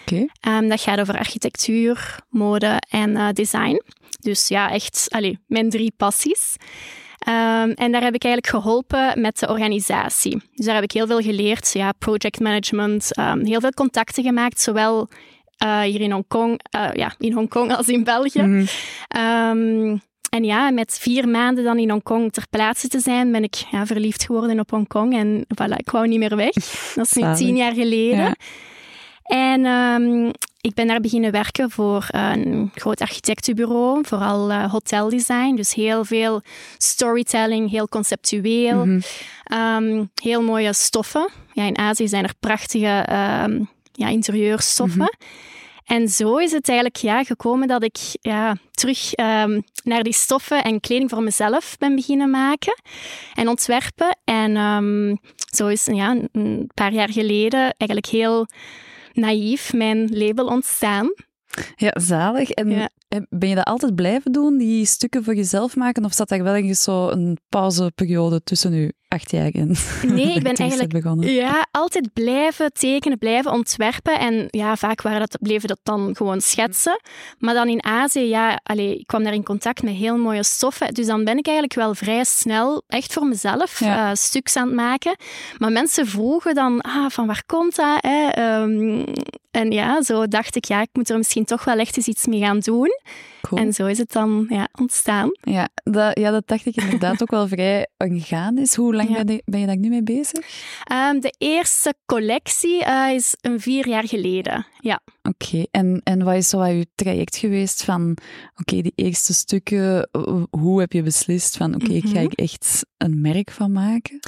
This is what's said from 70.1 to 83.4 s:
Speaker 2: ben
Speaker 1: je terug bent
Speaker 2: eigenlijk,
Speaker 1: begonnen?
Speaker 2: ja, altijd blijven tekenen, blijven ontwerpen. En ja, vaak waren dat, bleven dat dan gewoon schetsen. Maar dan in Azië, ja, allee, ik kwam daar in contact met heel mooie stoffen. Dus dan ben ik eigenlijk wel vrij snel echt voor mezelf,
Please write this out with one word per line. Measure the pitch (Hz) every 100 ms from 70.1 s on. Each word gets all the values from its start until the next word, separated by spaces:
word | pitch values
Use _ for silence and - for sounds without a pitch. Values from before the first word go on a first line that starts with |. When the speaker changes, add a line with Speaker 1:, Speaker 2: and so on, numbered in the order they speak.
Speaker 2:
ben | 247
Speaker 1:
je | 294
terug | 349
bent | 262 247
Speaker 2:
eigenlijk, | 262 262 170
Speaker 1:
begonnen? | 165 165 165 170
Speaker 2:
ja, | 254 247 302 -
altijd | 285 339 359 247
blijven | - 233 262 311 311 302
tekenen, | - 262 277 294 247
blijven | 220 233 277
ontwerpen. | 240 226 - 220 - - 311
En | 240 226 -
ja, | 214 214 220
vaak | 202 220
waren | 214 214
dat, | 214 -
bleven | 208 214 208
dat | 190
dan | - 208 196 190
gewoon | 202 190
schetsen. | - - 226 185 339 403 - - - -
Maar | 226
dan | 240 240
in | 233
Azië, | - 220 285 285
ja, | 233 220 226 -
allee, | - 214 202 -
ik | -
kwam | 220
daar | 214
in | 208
contact | 202 202 233 247
met | 226
heel | 190 220 240
mooie | 233 214
stoffen. | 208 - 262 - 285
Dus | 233 226
dan | 214
ben | 214 254
ik | 294
eigenlijk | 311 285 -
wel | 220 202
vrij | 202 226
snel | 247 - 233 220 247 302 -
echt | - -
voor | - 294
mezelf, | 214